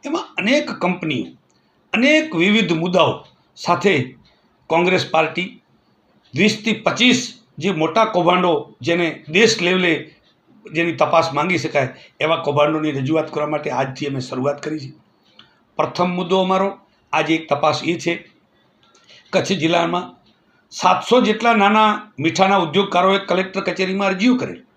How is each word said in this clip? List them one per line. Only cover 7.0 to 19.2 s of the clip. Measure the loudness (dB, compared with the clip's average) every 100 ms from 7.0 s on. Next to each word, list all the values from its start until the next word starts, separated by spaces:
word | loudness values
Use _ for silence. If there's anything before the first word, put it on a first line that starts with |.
| 2 2 -2 -16 _ -6
જે | -4
મોટા | -2 0 2 0
કૌભાંડો, | 2 2 2 2 0 -4 -10
જેને | -2 0 -2 -4 -2
દેશ | 2 2 2
લેવલે | 0 0 0 -2 -4 _ _ _ _ _ -10
જેની | -4 -2 0
તપાસ | 2 2 2
માંગી | -2 -2 -2
શકાય, | -2 -2 -2 -6 -20 _
એવા | -2 -2
કૌભાંડોની | -2 2 2 2 -2 -4
રજૂઆત | -2 -2 -2
કરવા | -4 -4
માટે | -4 -4
આજથી | -4 -4 -4 -8
અમે | -6
શરૂઆત | -8 -4 -4 -4
કરી | -6 -8
છે. | -10 -18 _ _ _ _ -20 _ _ -6
પ્રથમ | -6 -2 -2 -2
મુદ્દો | 0 0
અમારો | 2 0 0 -4 _ _ _
આજે | -2 0
એક | -2 0
તપાસ | 0 0 0
એ | -4 -4
છે, | -4 -6 -8 _ _ _ _ _ _ _ _ -20